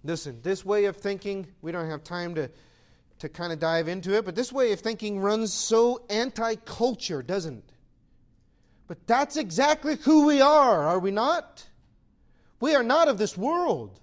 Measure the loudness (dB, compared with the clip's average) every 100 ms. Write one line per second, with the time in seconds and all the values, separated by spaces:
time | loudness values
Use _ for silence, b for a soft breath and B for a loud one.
0 | -6 -8 -8 -10 -6 -6 -2 0 0 -2
1 | -8 -6 -8 -8 -10 _ -10 -8 -6 -8
2 | -10 -8 -6 -6 -6 b b b b b
3 | b _ -14 -8 -8 -2 0 0 -2 -6
4 | -2 -2 -2 -6 -4 0 0 0 -4 -6
5 | -6 -4 -2 0 -2 -4 0 2 2 0
6 | -4 -4 -4 -4 -6 -6 -10 -2 -2 -2
7 | -6 -8 -4 -6 -6 -14 -20 _ _ _
8 | _ _ _ _ _ _ _ _ _ -16
9 | 0 0 0 -4 -4 0 2 2 -2 -2
10 | 6 6 6 6 6 8 6 4 2 0
11 | 0 0 0 -2 -4 -20 -20 _ _ _
12 | _ _ _ _ _ _ 0 2 4 4
13 | 4 2 -2 -2 -2 0 0 -2 -6 -16